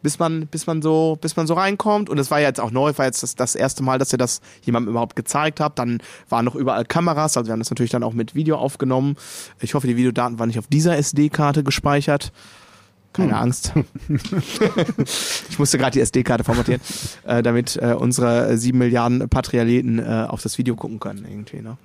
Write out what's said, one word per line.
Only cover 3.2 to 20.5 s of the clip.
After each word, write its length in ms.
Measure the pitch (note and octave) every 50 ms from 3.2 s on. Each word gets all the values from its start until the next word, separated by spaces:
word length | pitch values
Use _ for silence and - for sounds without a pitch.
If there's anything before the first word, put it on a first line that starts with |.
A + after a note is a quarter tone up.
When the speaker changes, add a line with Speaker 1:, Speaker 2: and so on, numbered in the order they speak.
Speaker 1:
das, 120 | - A#2 -
das 180 | - B2 B2+ -
erste 280 | - B2+ C3+ - -
Mal, 160 | C3+ C3 C3 C3
dass 120 | C3+ -
ihr 60 | -
das 240 | A#2+ B2+ A#2 - - - - - - _
jemandem 280 | - A#2+ A#2 A#2+ G2+
überhaupt 240 | A2+ A#2 A#2 A2+ -
gezeigt 440 | - D3 - - C#3+ D3+ D#3 D3 -
habt. 180 | D#3 D3+ - -
Dann 200 | B2 A#2+ A#2+ A#2 - - - - - _
waren 160 | - A#2 A#2
noch 80 | B2 A#2+
überall 320 | C#3 C#3 C3 A#2+ G#2+ A#2
Kameras, 500 | - - E3+ F3 E3+ D#3 D3 D#3 D3+ -
also 120 | B2+ A#2 A2
wir 40 |
haben 60 | A2+ A2+
das 80 | A2+ -
natürlich 240 | A#2+ - A#2+ A#2
dann 120 | - B2 A#2
auch 100 | A2+ A2+
mit 200 | A#2+ A#2 A2 -
Video 220 | C#3 D#3 D#3 D#3
aufgenommen. 600 | - - C3+ - - C#3 C3 B2+ C3 C3+ C#3+ C#3+ - - - - - - - - _
Ich 140 | - - -
hoffe, 120 | D3 C3
die 120 | B2+ A#2+ A#2+
Videodaten 400 | B2+ B2+ A2+ B2+ B2 B2 A#2+ A2+
waren 100 | A#2 A#2
nicht 100 | A2+ A#2
auf 80 | G#2+
dieser 300 | - D3 D3+ D#3 F3 E3+
S-D-Karte 680 | D3 C#3+ - - C#3+ D3 D3+ - - D3+ C#3+ C#3+ D#3
gespeichert. 720 | C#3+ C#3 C3+ - - D3 C#3+ C#3+ C#3 - D3 C#3+ - - - - - - - - - - - - - _ _ _ _ _
Keine 200 | - - F#3 C#3+
Speaker 2:
Hm. 60 | G#2+ G#2+
Speaker 1:
Angst. 320 | A#2 A#2+ B2+ - - - - D#3+ B2+ - _ - - -
<laughs> 340 | D3+ C3+ - - F#3+ F#3 C3+ - - - A3 - - - E3 - - - C#3+ - - - - - - - - -
Ich 80 | - -
musste 200 | D3 C#3 - B2+
gerade 140 | B2+ C3
die 80 | A#2+ C3
S-D-Karte 440 | A#2 - - C3 B2 - B2 A2+ -
formatieren, 360 | - A#2 B2 A#2 - B2 B2 - - - - - - - - -
äh, 160 | - B2 A#2+
damit, 340 | A#2 A#2+ A#2 A#2+ A#2+ - -
äh, 180 | - A#2+ A#2+ A#2 -
unsere, 500 | - B2 B2 - B2 A#2+ A#2 A#2+ A#2+ -
äh, 80 | A#2+
sieben 220 | A2+ A#2 B2+ B2+ B2+
Milliarden 500 | B2 A#2+ A#2+ A#2+ A#2 A#2+ B2 B2+ - A2+
Patriarleten, 680 | - C3+ B2 - - A#2+ A#2 A#2 A#2+ B2 B2 B2 A2+ A2+
äh, 280 | - A2+ A2+ A2+ A2+ A#2
auf 140 | - A2
das 160 | - A2